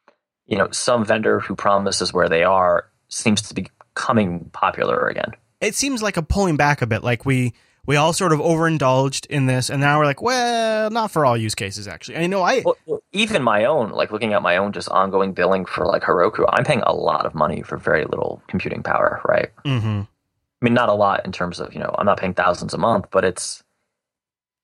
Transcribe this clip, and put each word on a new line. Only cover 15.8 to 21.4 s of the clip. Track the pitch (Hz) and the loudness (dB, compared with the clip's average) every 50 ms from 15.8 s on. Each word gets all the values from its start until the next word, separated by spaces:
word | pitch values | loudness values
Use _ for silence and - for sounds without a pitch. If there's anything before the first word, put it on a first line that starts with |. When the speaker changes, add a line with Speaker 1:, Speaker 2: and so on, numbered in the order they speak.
| 85 | 0
Speaker 1:
like, | 87 - - - | 0 0 0 2
Heroku, | - 85 90 87 107 - - - - | 2 2 4 4 2 2 2 2 2
I'm | - - 139 | 2 2 2
paying | 151 147 110 - | 2 0 0 2
a | - 82 | 0 0
lot | 80 80 82 78 - - | 0 0 -2 -2 -2 -2
of | - 80 | -4 -2
money | 80 76 - - 95 - | 0 0 0 0 -4 -6
for | - - 76 | -10 -12 -6
very | - - 80 78 - | -2 0 0 0 0
little | - - - - - - - _ | -2 -4 -4 -4 -4 -6 -8 _
computing | - - 95 - - - - - | -6 -6 -6 -4 -4 -6 -6 -4
power, | - - - - - - - - | -2 0 2 2 2 0 -2 -2
right? | - - - - - - - _ | 0 0 0 0 -2 -6 -8 _
Speaker 2:
Mm-hmm. | 143 131 120 107 110 104 101 101 | -2 -2 0 0 0 -2 -2 -4
Speaker 1:
I | - _ _ _ _ _ _ _ _ _ _ 120 | -8 _ _ _ _ _ _ _ _ _ _ 0
mean, | 117 117 | 2 4
not | 123 120 107 | 4 4 2
a | 104 | 2
lot | 104 101 98 95 - - | 2 2 2 2 0 -2
in | 95 92 | -6 -6
terms | - | -6